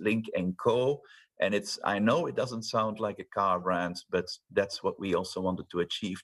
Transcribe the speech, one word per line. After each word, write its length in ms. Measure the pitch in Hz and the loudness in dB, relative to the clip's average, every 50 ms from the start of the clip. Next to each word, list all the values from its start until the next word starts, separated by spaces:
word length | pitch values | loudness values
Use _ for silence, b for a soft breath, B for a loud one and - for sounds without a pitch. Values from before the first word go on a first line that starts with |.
Lynk 240 | 87 107 113 113 110 - - | 2 2 2 2 0 -2 -2
Company. 600 | 87 90 90 90 - - 120 113 123 127 131 143 143 B B B B B B B _ | -2 -2 -2 -2 0 2 2 4 4 2 2 0 -2 B B B B B B B _
And 160 | - 98 101 | 0 2 2
it's, 240 | 104 101 - - - - | 0 -2 -2 -8 -4 -2
I 140 | - 101 | 0 0
know 300 | 101 104 113 123 165 175 | 2 4 4 4 4 2
it 80 | - 123 | 0 0
doesn't 280 | 110 127 131 117 113 110 | -2 -2 -2 -4 -8 -8
sound 360 | - - 113 110 110 104 107 | -2 0 0 0 0 -2 -2
like 180 | 110 104 98 | -4 -4 -4
a 60 | 95 95 | -6 -12
car 360 | _ - 104 98 98 92 90 | _ 0 2 2 4 2 2
brand, 360 | 87 92 90 87 90 87 87 - - _ | 2 2 2 2 0 -2 -4 -6 -8 _
but 160 | - 90 85 - - - _ _ | 0 0 0 0 -8 -14 _ _
that's 320 | - 101 98 - - - - | 2 2 2 2 -2 -4 -2
what 160 | 98 95 - | -2 -2 -2
we 160 | 101 98 87 | -2 0 0
also 260 | 85 80 - - 92 | 0 0 -2 -4 -2
wanted 280 | 92 92 92 90 90 - | 0 0 -2 -2 -6 -6
to 80 | - 87 | -2 -2
achieve 420 | 87 87 - - - 98 92 95 | -2 -2 -2 -6 -4 -6 -6 -6